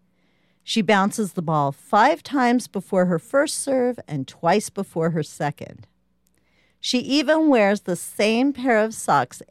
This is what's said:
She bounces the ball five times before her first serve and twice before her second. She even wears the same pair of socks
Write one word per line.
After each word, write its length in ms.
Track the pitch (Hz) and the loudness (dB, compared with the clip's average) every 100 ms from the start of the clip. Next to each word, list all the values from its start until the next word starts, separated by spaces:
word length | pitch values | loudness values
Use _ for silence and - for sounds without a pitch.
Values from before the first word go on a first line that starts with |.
| _ _ _ _ _ _ | _ _ _ _ _ _
She 160 | - - | -6 -4
bounces 540 | 185 202 202 214 202 | 2 2 2 -2 -6
the 80 | - | -4
ball 280 | 160 156 143 | -2 0 0
five 520 | - - 208 254 320 | -4 -2 2 4 2
times 440 | - 277 240 247 - | -2 0 2 0 -2
before 400 | 202 - 190 180 | -10 -2 0 2
her 120 | 165 | 0
first 400 | - 277 277 - | -2 -2 0 -4
serve 420 | - 262 247 240 - | -2 0 0 -4 -8
and 180 | 147 131 | -10 -10
twice 440 | - 165 196 - | -4 0 0 0
before 400 | - 190 170 165 | -8 -8 -4 -2
her 120 | 165 | -2
second. 640 | 147 - 147 - - 127 113 _ _ _ _ _ _ _ _ _ | -6 -6 -6 -6 -16 -18 -20 _ _ _ _ _ _ _ _ _
She 180 | - 247 | -4 -4
even 500 | 185 277 285 311 311 | 0 0 2 2 4
wears 320 | 254 202 202 | 4 4 0
the 120 | - | -2
same 600 | 175 - - 214 226 277 | -6 -6 -2 0 2 0
pair 240 | 277 262 220 | 0 0 2
of 160 | 220 | 0
socks 480 | 220 - 143 123 - - | -4 0 0 0 -8 -12